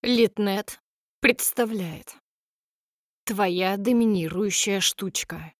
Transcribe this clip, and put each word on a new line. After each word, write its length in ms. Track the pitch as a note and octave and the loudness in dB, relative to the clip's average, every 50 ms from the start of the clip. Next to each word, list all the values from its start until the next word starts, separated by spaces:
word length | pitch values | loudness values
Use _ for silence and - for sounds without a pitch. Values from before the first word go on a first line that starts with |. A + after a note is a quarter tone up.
Литнет 800 | - C4+ B3 A#3 A#3 G#3 _ - G#3 G3+ F#3+ G3+ G#3 - - - _ _ _ _ _ _ _ _ | 0 2 4 4 4 4 _ 0 -2 0 0 -2 -4 -8 -14 -18 _ _ _ _ _ _ _ _
представляет. 960 | - A#3+ A#3 - - - - - A#3+ A3 A3+ G#3 F#3 E3 D#3+ - - - - - _ _ _ _ _ _ _ _ _ _ _ _ _ _ _ _ _ _ _ _ _ | 2 2 2 2 0 -4 0 0 -2 -2 -2 -6 -6 -6 -8 -12 -16 -18 -20 -20 _ _ _ _ _ _ _ _ _ _ _ _ _ _ _ _ _ _ _ _ _
Твоя 500 | - A3+ G3 G#3 F#3 F3 F3+ F#3 F#3 G3 | -8 -2 0 0 0 2 0 0 0 0
доминирующая 1040 | G3+ G3 A3+ B3 A#3 A#3 A3+ G#3 F#3 E3 D#3+ D#3+ F3+ G#3+ G3+ F3+ - - G#3 G3 G3 | 0 2 2 4 4 4 4 4 2 0 -2 -2 -2 -2 0 0 0 0 0 0 0
штучка. 720 | F#3 - - - G3+ F#3+ - - - _ E3+ E3 D#3 D#3+ _ _ | 0 -2 -2 -2 -8 -6 -6 -6 -6 _ -10 -12 -12 -16 _ _